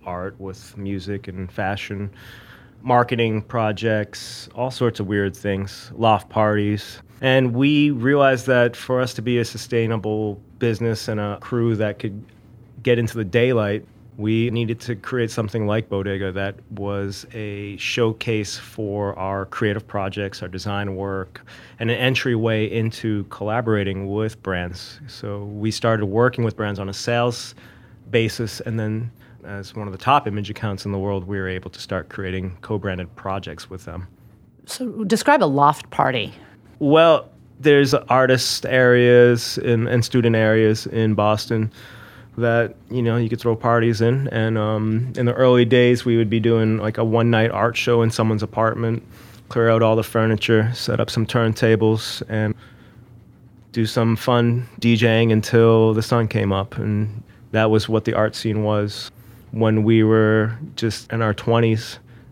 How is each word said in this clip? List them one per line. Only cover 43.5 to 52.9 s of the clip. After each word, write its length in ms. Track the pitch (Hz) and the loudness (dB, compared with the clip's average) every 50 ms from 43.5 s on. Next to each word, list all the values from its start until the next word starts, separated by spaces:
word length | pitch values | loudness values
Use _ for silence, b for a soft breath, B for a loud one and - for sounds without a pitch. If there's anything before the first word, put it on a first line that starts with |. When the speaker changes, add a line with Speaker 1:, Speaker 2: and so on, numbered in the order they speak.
| 113 | -2
Speaker 1:
parties 460 | 113 - 120 117 117 113 117 113 101 | 0 0 2 2 2 2 2 2 2
in. 260 | 113 117 127 135 139 - | 2 2 2 0 -2 -2
And, 300 | - 113 110 110 110 110 | -2 -2 0 0 0 0
um, 520 | 107 107 110 107 110 110 110 110 123 127 113 | 0 -2 -2 -2 -2 0 -2 -2 -2 -4 -4
in 80 | 127 123 | -2 0
the 80 | 120 | 0
early 320 | 120 - 131 127 123 123 120 | 2 4 6 6 8 6 6
days, 400 | 113 127 123 123 123 123 117 - | 6 6 6 6 6 4 2 2
we 140 | 123 113 117 | 2 2 2
would 100 | 117 104 | 2 2
be 100 | 113 113 | 2 2
doing, 380 | 107 117 117 113 110 110 110 | 2 4 4 4 4 2 0
like, 220 | 110 98 110 110 - | 0 -2 -4 -2 -2
a 60 | 117 | 0
one-night 460 | 113 110 117 117 120 117 110 110 113 | 2 2 2 4 4 4 4 2 2
art 280 | - 98 107 117 117 - | 2 2 0 0 0 0
show 240 | - - 120 117 | 0 2 2 4
in 80 | 113 113 | 2 2
someone's 320 | - - 113 110 110 101 | 2 0 0 0 0 -2
apartment, 600 | 107 - - 110 113 113 - - 117 113 113 117 - - B B B B B B B - | -2 -4 -2 0 0 0 0 -2 -2 -2 -4 -4 -8 -12 B B B B B B B -4
clear 220 | - 123 113 113 | 0 2 4 4
out 100 | 113 113 | 4 4
all 160 | 113 110 113 | 4 4 4
the 60 | 113 | 2
furniture, 680 | 107 - - 117 110 110 110 104 - - 117 110 110 117 120 | 0 0 0 0 2 2 2 0 2 4 4 4 4 2 -2
set 260 | - - - 113 110 | -4 -4 -2 -2 0
up 80 | 113 - | -2 0
some 160 | - 120 113 | 0 -2 -2
turntables, 1000 | - - 123 113 113 113 - 131 113 110 104 113 110 110 110 - - - - - - | 0 0 0 2 0 0 2 2 4 4 4 4 2 2 0 -2 -8 -10 -10 -8 -6
and 260 | 110 110 110 107 110 B B B B B B B | -4 -2 -2 -4 -4 B B B B B B B